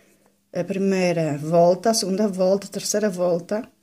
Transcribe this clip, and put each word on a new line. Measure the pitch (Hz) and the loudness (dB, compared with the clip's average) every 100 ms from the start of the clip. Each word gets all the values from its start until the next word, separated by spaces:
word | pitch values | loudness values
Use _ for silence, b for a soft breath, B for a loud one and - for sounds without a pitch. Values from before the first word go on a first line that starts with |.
| b b b b _ | b b b b _
a | 175 | -8
primeira | 175 190 196 190 180 165 156 143 | -6 -2 0 2 0 0 -2 -4
volta, | 151 170 170 185 226 | 0 4 4 4 2
a | |
segunda | 220 185 190 214 | 0 0 0 -2
volta, | 185 185 196 - | 0 0 0 -2
a | |
terceira | 202 - 208 208 | -8 -4 -2 -2
volta, | 180 180 170 - 208 - _ | 0 0 -2 -2 -6 -8 _